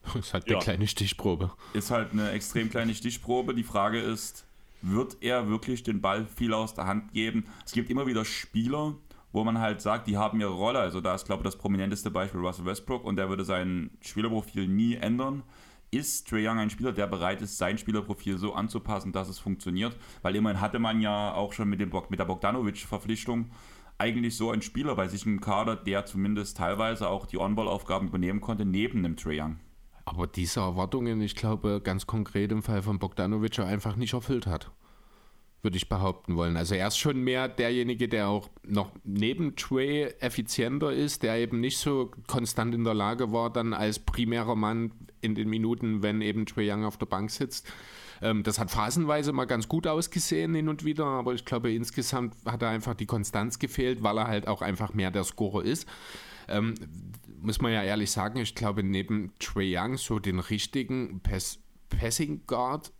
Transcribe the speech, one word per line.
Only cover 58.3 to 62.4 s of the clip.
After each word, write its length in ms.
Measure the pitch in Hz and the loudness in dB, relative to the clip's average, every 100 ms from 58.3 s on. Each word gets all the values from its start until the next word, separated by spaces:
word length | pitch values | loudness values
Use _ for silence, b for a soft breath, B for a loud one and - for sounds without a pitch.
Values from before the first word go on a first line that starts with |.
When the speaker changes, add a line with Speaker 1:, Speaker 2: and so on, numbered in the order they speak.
| 123 | 0
Speaker 1:
ich 160 | 110 | -4
glaube, 300 | - 110 101 | -2 0 2
neben 480 | 98 95 95 107 95 - | 2 2 0 -2 -2 -8
Trae 360 | - 101 95 87 | -4 0 0 0
Young 200 | 107 131 | 0 -2
so 240 | - 110 | -2 -2
den 180 | 98 90 | 0 -2
richtigen 840 | 87 104 - 139 110 131 123 95 | 0 -2 -2 -2 -2 -2 -4 -2
Pass-, 380 | - 95 - - - - - | -2 0 -4 -8 -18 -20 -4
Passing 580 | 107 113 110 151 151 | -2 0 0 0 -2